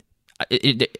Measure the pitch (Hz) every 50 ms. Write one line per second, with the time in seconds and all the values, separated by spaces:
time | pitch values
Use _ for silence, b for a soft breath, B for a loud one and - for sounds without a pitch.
0 | - _ _ _ _ _ _ - - - - 123 - 139 131 110 127 - - -